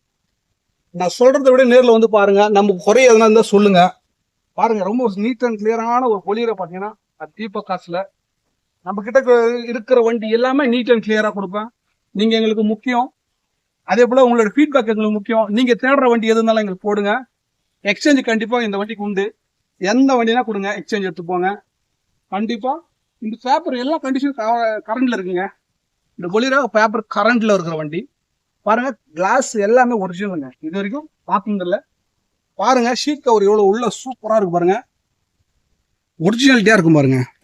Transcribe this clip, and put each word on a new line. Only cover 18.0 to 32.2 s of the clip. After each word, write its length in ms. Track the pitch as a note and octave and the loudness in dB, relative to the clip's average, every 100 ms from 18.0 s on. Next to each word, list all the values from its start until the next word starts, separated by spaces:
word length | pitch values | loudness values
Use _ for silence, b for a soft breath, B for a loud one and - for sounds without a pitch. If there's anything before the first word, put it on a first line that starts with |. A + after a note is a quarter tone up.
| D4+ C4+ | 2 2
கண்டிப்பா 400 | B3 A3 A3 A#3+ | 0 -2 -2 -4
இந்த 160 | A3 G3 | -2 -6
வண்டிக்கு 280 | G#3 G#3+ | -8 -8
உண்டு. 320 | G#3 F#3+ G3+ - _ _ _ _ | -6 -4 -6 -8 _ _ _ _
எந்த 380 | F3+ A#3+ C4+ | -2 2 2
வண்டினா 300 | B3+ A3+ A#3+ | 2 0 0
கொடுங்க, 300 | A3+ G3+ G3 G#3 | -2 -6 -6 -8
எக்ஸ்சேஞ்ச் 260 | - G#3 | -8 -6
எடுத்து 220 | F#3+ E3+ | -6 -8
போங்க. 400 | E3+ F3+ F#3 G#3 _ _ _ _ _ _ _ | -6 -4 -4 -6 _ _ _ _ _ _ _
கண்டிப்பா 640 | F#3+ A3 A#3 C4 D#4+ - _ _ _ | -8 -6 -6 -6 -8 -12 _ _ _
இந்த 180 | A3 A3+ | -12 -8
பேப்பர் 320 | B3+ D#4 E4 | -2 -2 -2
எல்லா 240 | B3 B3+ D#4 | -6 -4 -4
கண்டிஷன் 360 | C4+ C4+ C#4+ | -4 -4 -4
க-, 480 | C4+ A3 A#3+ A3+ G#3+ G#3+ | -4 -4 -2 -2 -6 -8
கரண்ட்ல 300 | B3 B3+ G#3+ | -4 -2 -4
இருக்குங்க. 320 | F#3 F3+ G3 - _ _ _ _ _ - | -6 -6 -6 -12 _ _ _ _ _ -14
இந்த 100 | F3 | -6
Bolero 320 | G#3+ C4 C4+ | -2 0 -2
பேப்பர் 420 | A#3+ G#3+ A3+ G#3+ - | 0 0 0 -2 -6
கரண்ட்ல 400 | G#3 G#3+ A#3+ A3 | -2 0 0 0
இருக்கிற 220 | F#3+ E3 D#3 | 0 -2 -8
வண்டி. 340 | D#3 E3+ C#4 _ _ _ _ _ | -8 -10 -12 _ _ _ _ _
பாருங்க, 360 | G3+ A3+ C4+ G#3+ _ | -2 -2 -2 -8 _
கிளாஸ் 400 | D#3 F#3+ C4 B3+ | -4 -2 0 -2
எல்லாமே 520 | G#3+ G3+ B3 B3 A#3 F#3 | -2 2 2 2 -2 -6
ஒரிஜினலுங்க. 440 | F3 G3+ E3+ C3 - | -8 -8 -8 -10 -14
இது 140 | D#3 | -10
வரைக்கும் 360 | G3 G3 C#4 D#4 _ | -8 -8 -10 -14 _
பார்த்தது 320 | - G3+ A3 G3+ | -6 -4 -4 -6
இல்ல. 300 | F3 G3+ - _ _ _ | -4 -6 -8 _ _ _